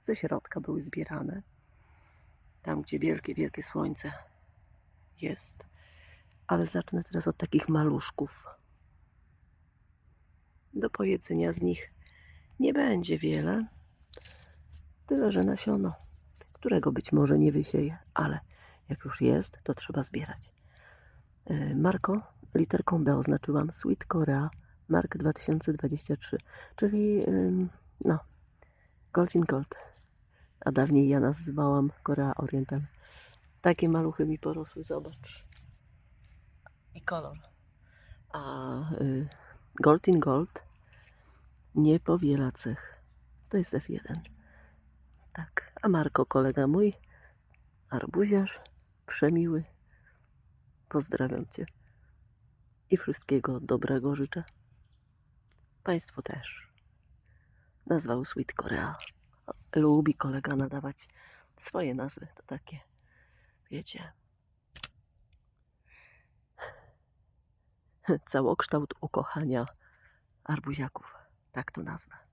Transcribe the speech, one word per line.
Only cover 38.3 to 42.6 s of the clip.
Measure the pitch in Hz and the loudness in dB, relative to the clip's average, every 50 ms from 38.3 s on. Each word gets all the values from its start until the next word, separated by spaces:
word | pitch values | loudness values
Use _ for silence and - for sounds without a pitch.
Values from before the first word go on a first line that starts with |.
| - | -12
A, | 156 143 135 131 135 131 131 127 127 147 156 160 - | -10 -10 -8 -8 -8 -8 -6 -6 -6 -6 -6 -4 -2
y, | - 139 131 131 147 143 - - - - - - - - _ | -2 0 0 -2 -4 -6 -10 -16 -20 -20 -20 -20 -20 -18 _
Gold | - - 151 151 170 - - | 4 6 8 8 8 8 6
in | 185 165 | 6 6
Gold | 147 147 131 139 165 - - - - - - _ - _ - - - - - _ _ - - _ _ - _ _ _ - - | 6 4 2 2 2 -2 -6 -18 -20 -20 -20 _ -20 _ -20 -20 -20 -20 -20 _ _ -20 -20 _ _ -20 _ _ _ -6 0
nie | - 151 151 156 170 | 4 6 6 6 4
powiela | - - 165 175 180 143 143 139 135 127 | 4 2 2 2 4 2 2 2 2 0
cech. | 127 - | -2 -4